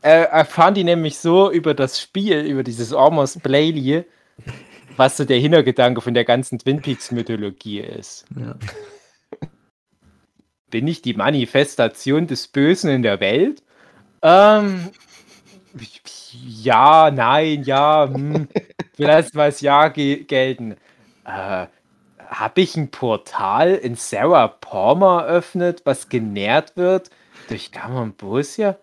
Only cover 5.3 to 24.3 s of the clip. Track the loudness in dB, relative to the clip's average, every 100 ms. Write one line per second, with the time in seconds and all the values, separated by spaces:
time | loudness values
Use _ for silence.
5.3 | 2 4 4 4 2 2 2 -2 -2 2
6.3 | 0 0 -6 -4 -4 -4 -8 -6 -8 -6
7.3 | -6 -8 -12 -14 -12 -12 -16 -18 -20 _
8.3 | -14 -14 -14 -16 -16 -20 -20 _ _ _
9.3 | -18 -18 _ _ _ _ _ _ _ _
10.3 | _ _ _ _ -6 -4 -6 -8 -2 -2
11.3 | -2 -2 -2 -2 -2 -4 -2 -4 -2 -2
12.3 | -8 -8 -2 0 0 0 0 0 0 -2
13.3 | 0 -2 -4 _ _ _ _ _ _ 4
14.3 | 6 6 4 0 -6 -12 _ _ -20 _
15.3 | _ _ _ _ -20 -20 -20 -20 -20 -20
16.3 | -20 -20 -8 0 4 6 6 6 4 0
17.3 | 2 0 -4 -2 0 2 2 0 -2 -4
18.3 | -6 -4 -10 -10 _ -16 _ 2 2 2
19.3 | 0 -2 0 2 4 4 0 -4 -4 -4
20.3 | -2 -2 -4 -10 -14 _ _ _ _ -16
21.3 | -12 -8 -8 -10 _ _ _ _ _ -18
22.3 | -10 -4 -2 -2 -2 -8 -6 -4 -4 -6
23.3 | -6 -4 0 2 0 -4 -10 -10 -4 2